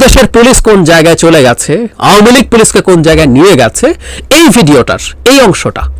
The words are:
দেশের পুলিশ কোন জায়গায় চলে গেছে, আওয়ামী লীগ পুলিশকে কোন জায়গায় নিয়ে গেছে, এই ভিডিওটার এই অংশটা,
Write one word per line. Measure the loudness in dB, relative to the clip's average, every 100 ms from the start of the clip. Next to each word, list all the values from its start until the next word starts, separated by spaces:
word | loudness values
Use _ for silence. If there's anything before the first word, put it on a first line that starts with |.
দেশের | 2 2 2
পুলিশ | 2 2 2 2
কোন | 0 2
জায়গায় | 2 2 0
চলে | 0 2 0
গেছে, | -2 -4 -6 -6 -4
আওয়ামী | 0 2 2 0
লীগ | 0
পুলিশকে | 0 0 -2 0
কোন | 0
জায়গায় | 2 0 0 2
নিয়ে | 2 2
গেছে, | 0 -2 -4 -4 -10 -14 -4 0
এই | 2 2
ভিডিওটার | 2 2 0 -6 -8 -6 -2
এই | 2 2
অংশটা, | 0 -6 -8 -10